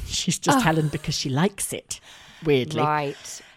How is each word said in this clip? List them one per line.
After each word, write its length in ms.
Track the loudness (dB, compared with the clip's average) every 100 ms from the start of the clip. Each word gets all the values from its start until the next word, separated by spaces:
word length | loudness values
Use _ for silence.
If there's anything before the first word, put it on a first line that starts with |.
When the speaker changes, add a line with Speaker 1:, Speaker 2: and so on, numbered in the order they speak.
Speaker 1:
<laughs> 60 | -6
She's 320 | -4 -2 0
just 200 | 2 4
Speaker 2:
Oh. 20 |
Speaker 1:
Helen 280 | 4 2 0
because 260 | -2 -4
she 160 | -4 -2
likes 420 | 2 0 0 -6
it, 280 | -6 -10 -14 -14 -20 -20 -6
weirdly. 380 | 2 2 2 0
Speaker 2:
Right. 600 | 0 0 -2 -6 -14 -16 -18